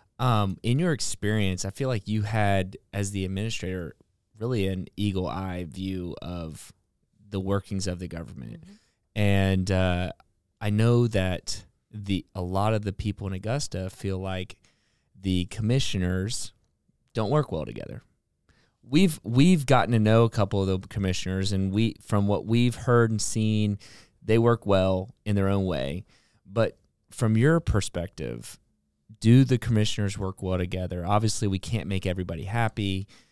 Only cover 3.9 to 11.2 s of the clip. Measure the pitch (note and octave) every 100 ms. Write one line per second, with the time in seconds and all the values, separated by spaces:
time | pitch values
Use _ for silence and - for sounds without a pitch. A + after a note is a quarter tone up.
3.9 | - _ _ _ - A2+ B2 F#2+ F#2+ -
4.9 | - G#2 F#2+ F2+ F2+ F#2+ F2+ F2 - F#2+
5.9 | F#2 F2 - - F2 D#2+ D2+ - - _
6.9 | _ _ _ - G2 F#2+ G2 - G2 F#2+
7.9 | F2 F#2 E2 - - A1+ A1+ E3 G3+ _
8.9 | _ _ - G#2 G2 G2 F#2+ F#2 F#2 F#2
9.9 | F2 F2+ - _ _ _ - G#2+ G#2 A2+
10.9 | A#2+ A#2+ G#2